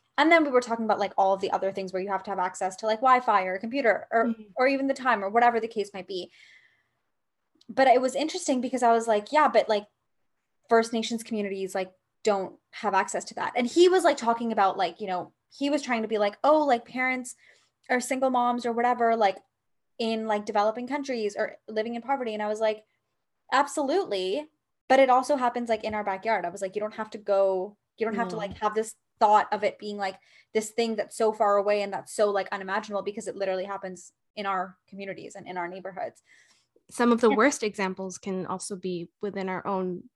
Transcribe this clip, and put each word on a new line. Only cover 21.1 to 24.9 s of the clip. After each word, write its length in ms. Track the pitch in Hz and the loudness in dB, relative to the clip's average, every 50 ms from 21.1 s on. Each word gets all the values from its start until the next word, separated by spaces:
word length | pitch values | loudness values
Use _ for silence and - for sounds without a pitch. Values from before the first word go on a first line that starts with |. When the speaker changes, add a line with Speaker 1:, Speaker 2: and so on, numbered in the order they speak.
| 254 233 214 202 202 | -4 -4 -4 -4 -2
Speaker 1:
or 220 | - 214 - - _ _ | -4 -6 -6 -6 _ _
living 280 | - 220 214 220 233 233 | -6 -4 -4 -4 -4 -6
in 80 | 233 | -8
poverty." 320 | 233 240 277 269 247 226 214 | -4 -4 -4 -2 -2 -6 -4
And 80 | 214 | -4
I 60 | 208 208 | -4 -4
was 120 | 214 214 | -2 0
like, 240 | 220 220 214 214 _ _ _ _ _ _ _ _ _ _ _ _ _ _ | 0 0 0 -2 _ _ _ _ _ _ _ _ _ _ _ _ _ _
"Absolutely." 1000 | - 269 285 285 - 320 285 254 311 381 381 - 208 190 185 185 202 294 302 - _ _ _ _ _ _ _ - | 2 2 2 2 -2 -4 -2 0 0 -2 -2 -2 -4 -4 -2 -2 -4 -4 -6 -8 _ _ _ _ _ _ _ 2